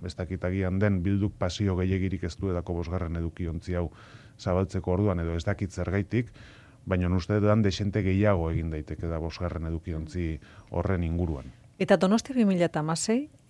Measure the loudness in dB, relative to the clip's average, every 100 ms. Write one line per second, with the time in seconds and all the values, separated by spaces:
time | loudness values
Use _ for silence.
0 | -10 -6 -6 -2 -2 0 0 2 2 2
1 | 2 2 0 -2 -4 0 0 2 2 0
2 | 0 -2 -6 -4 -2 -2 -2 -4 -2 -2
3 | -2 -2 -4 -4 -4 -4 -4 -2 -2 -6
4 | -20 -20 -20 -6 0 2 2 0 0 2
5 | 2 2 0 -2 -2 -2 -4 -4 -2 -2
6 | 0 -2 -2 -10 -20 -20 -20 -14 -2 0
7 | 2 2 2 2 4 4 2 0 -2 0
8 | 2 4 4 4 2 -2 -2 -4 -6 -6
9 | -4 -4 -4 -4 -6 -4 -4 -4 -4 -6
10 | -6 -4 -4 -4 -10 -20 -6 -2 0 0
11 | 0 0 0 -4 -10 -18 -16 -4 2 4
12 | 4 2 0 2 2 4 2 0 -2 -2
13 | 0 0 -2 -12